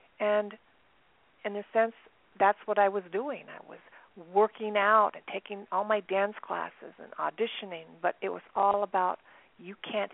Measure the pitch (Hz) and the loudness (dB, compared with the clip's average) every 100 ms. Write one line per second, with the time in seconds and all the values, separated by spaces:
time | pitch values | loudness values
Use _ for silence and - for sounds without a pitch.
0 | _ - 208 208 208 214 _ _ _ _ | _ -4 0 0 -2 -8 _ _ _ _
1 | _ _ _ _ 208 202 208 226 226 - | _ _ _ _ -8 -8 -2 0 0 -2
2 | - _ _ - 196 208 - 208 202 202 | -20 _ _ 2 2 2 0 4 4 2
3 | 180 185 277 220 151 - - - - - | -4 -6 -6 -8 -12 -18 -18 -20 -20 -20
4 | - - 165 185 214 - 214 208 202 220 | -20 -20 -2 4 4 2 -2 2 6 6
5 | 208 - - 196 - 202 208 185 208 214 | 6 0 -10 -10 -10 -14 -4 -4 0 0
6 | 180 190 202 214 - 180 170 - 175 175 | 0 0 0 -4 -8 -6 -8 -10 -20 -18
7 | - - 156 156 220 - 202 170 160 165 | -16 -6 -6 -2 -4 -4 -10 -12 -16 -6
8 | 175 - 190 180 - - 196 202 202 190 | -4 -4 -6 -8 -6 0 2 2 0 0
9 | 180 - _ - - _ 175 202 - 208 | 0 -2 _ -20 -20 _ -18 -14 -8 -6
10 | 202 | -6